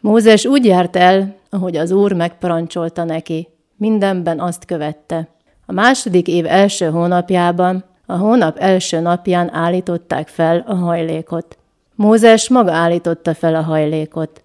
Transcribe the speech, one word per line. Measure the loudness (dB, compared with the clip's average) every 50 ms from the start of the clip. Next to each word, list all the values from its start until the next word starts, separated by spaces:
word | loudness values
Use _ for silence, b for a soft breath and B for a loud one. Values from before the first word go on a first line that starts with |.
Mózes | 0 2 2 4 6 6 6 6 4
úgy | 2 0 2 4
járt | 4 4 2 2 0 0
el, | 2 4 4 4 4 0 -2 -8 _ _ _
ahogy | -8 -6 -6 -4 -4
az | -4 -4 0
Úr | 2 2 2 2 0
megparancsolta | 0 -2 -4 -6 _ -4 -4 -2 -2 -4 -6 -6 -6 -6 -6 -6 -6 -6
neki. | -6 -6 -8 -8 -8 -8 -8 -8 _ _ _ _ _ _
Mindenben | _ -2 -2 0 0 0 0 -2 -2 -2 -4 -4 -4
azt | -4 -6 -6 -8 -10
követte. | _ -8 -6 -6 -8 -8 -10 _ _ -8 -8 -8 -10 _ _ _ _ _ _ _
A | _ -4
második | 0 2 2 2 2 -2 0 0 0 0 2
év | -2 -2 -2
első | 0 2 2 2 2 0 -2 -4 -2
hónapjában, | -2 -2 -2 0 0 -2 -2 -2 -2 0 0 0 0 0 0 -2 -2 -4 -8 _ _ _ _
a | _ -6
hónap | -2 0 2 2 2 2 0 -2 -2
első | 0 2 2 0 0 -2 -4 -2
napján | 0 0 -2 -2 -2 -2 0 0 -2 -2 -4
állították | -4 -2 -2 -2 -2 -4 -4 -6 -6 -6 _ -6 -6 -6 -10
fel | -4 -2 0 0 0 0 -2
a | -4 -6
hajlékot. | -4 -2 -2 -2 -2 -4 -4 -6 -8 -8 _ -8 -8 -8 _ -18 _ _ _ _ _ _ _ _
Mózes | 0 2 4 4 6 6 6 6 6 4 2
maga | 2 2 2 2 2
állította | 0 0 0 0 0 -2 -4 -6 -4 _ -4 -4
fel | -2 -2 -2 0
a | 0 -2
hajlékot. | -2 -2 0 0 -2 -2 -4 -6 -8 _ -8 -8 -8 _ -18 _